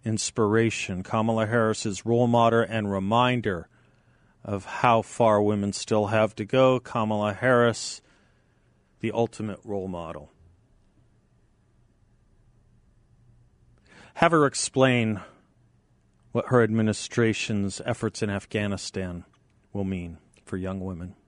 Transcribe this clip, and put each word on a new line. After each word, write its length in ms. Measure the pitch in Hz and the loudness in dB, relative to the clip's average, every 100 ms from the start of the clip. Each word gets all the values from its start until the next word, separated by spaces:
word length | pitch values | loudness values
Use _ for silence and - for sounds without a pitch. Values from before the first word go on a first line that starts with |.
inspiration. 960 | 117 110 - - 104 110 113 - - 92 | -6 -4 -4 0 2 2 2 -2 -6 -8
Kamala 440 | 95 113 110 113 107 | -4 -2 0 0 0
Harris 380 | 117 110 107 | 0 0 0
is 220 | 110 95 113 | -4 -6 0
role 200 | 117 120 | 2 4
model 380 | 117 117 117 113 | 4 4 4 0
and 240 | 113 104 | -2 -2
reminder 760 | 98 95 113 123 123 110 87 - _ _ _ _ _ _ _ | -2 0 2 2 2 -2 -4 -8 _ _ _ _ _ _ _
of 200 | - 101 | -8 -8
how 380 | - - 123 113 | -8 0 4 4
far 400 | 107 - 117 104 | 2 2 4 4
women 300 | 104 104 101 | 2 0 -2
still 340 | - - 110 104 | -6 -2 0 2
have 300 | 110 107 - | 2 0 -2
to 80 | |
go. 340 | 101 127 131 131 | -2 4 4 4
Kamala 540 | - 120 110 107 104 | -2 -4 -2 0 -2
Harris, 680 | 95 127 123 120 110 - - _ _ _ _ _ _ _ _ _ _ | -2 2 4 4 0 -8 -12 _ _ _ _ _ _ _ _ _ _
the 120 | 113 | -6
ultimate 480 | 107 117 - 107 95 | -2 -4 -4 -10 -10
role 240 | 113 101 95 | -8 -8 -6
model. 420 | 90 82 80 73 _ _ _ _ _ _ _ _ _ _ _ _ _ _ _ _ _ _ _ _ _ _ _ _ _ _ _ _ _ _ _ _ _ _ _ _ - - | -8 -10 -12 -16 _ _ _ _ _ _ _ _ _ _ _ _ _ _ _ _ _ _ _ _ _ _ _ _ _ _ _ _ _ _ _ _ _ _ _ _ -20 -12
Have 180 | - 165 | 0 4
her 120 | 160 | 4
explain 760 | 139 - - - 131 123 110 101 - - _ _ _ _ _ _ _ _ _ | 2 0 -4 2 4 4 0 -2 -8 -20 _ _ _ _ _ _ _ _ _
what 140 | 120 - | -4 2
her 140 | 123 | 4
administration's 1160 | 110 110 110 104 - - 113 107 - 107 98 - | 4 4 2 0 -4 0 2 0 -2 -2 -2 -4
efforts 380 | - 117 110 - | -6 -4 -4 -4
in 80 | 107 | -6
Afghanistan 960 | 101 - 107 104 95 - 95 92 87 - _ _ _ _ | -6 -6 -4 -4 -4 -8 -8 -8 -8 -14 _ _ _ _
will 120 | 101 | -6
mean 340 | 95 95 85 82 _ _ | -4 -4 -8 -14 _ _
for 120 | - 95 | -12 -8
young 240 | 92 95 | -6 -6
women. 340 | 92 87 90 - | -8 -10 -12 -16